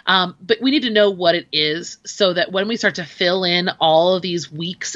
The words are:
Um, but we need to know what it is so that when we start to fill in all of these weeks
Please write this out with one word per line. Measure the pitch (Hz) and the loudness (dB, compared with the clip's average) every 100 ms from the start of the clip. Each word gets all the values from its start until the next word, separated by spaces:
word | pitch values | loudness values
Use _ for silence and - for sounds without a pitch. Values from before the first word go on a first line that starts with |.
| - | 0
Um, | 185 180 - | 0 0 -6
but | 185 220 | -4 -2
we | 262 | 0
need | 294 | 0
to | 240 | 2
know | 214 208 | 4 2
what | 185 175 170 | 4 2 0
it | - | -2
is | 151 151 160 - - - | -2 -2 -2 -8 -14 -14
so | - 196 | 0 0
that | 175 170 | 0 -2
when | 185 214 | -2 -4
we | 233 | -2
start | 208 160 | -2 -4
to | |
fill | 156 - 180 190 | -8 -2 0 0
in | 180 175 180 - | 0 0 -2 0
all | 160 160 175 185 | 4 4 4 2
of | |
these | 185 175 143 | -2 -6 -6
weeks | 151 170 - - | -10 -10 -10 -12